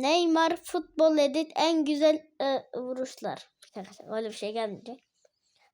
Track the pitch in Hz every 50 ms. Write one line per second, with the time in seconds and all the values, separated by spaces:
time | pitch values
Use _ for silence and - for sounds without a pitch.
0 | 262 277 320 359 349 330 320 320 330 330 349 - - - - 359 - - _ 311
1 | 311 320 311 302 285 277 262 320 311 320 - - 302 330 330 320 294 285 302 285
2 | 311 302 311 311 - _ _ - 269 277 269 247 - _ - 240 254 254 262 254
3 | 262 262 - - 226 185 135 - - _ _ _ - - - 214 190 - 196 -
4 | - - 214 220 226 214 214 - 202 208 214 233 220 208 190 - - 233 254 -
5 | _ _ _ _ _ _ _ _ _ _ _ _ _ _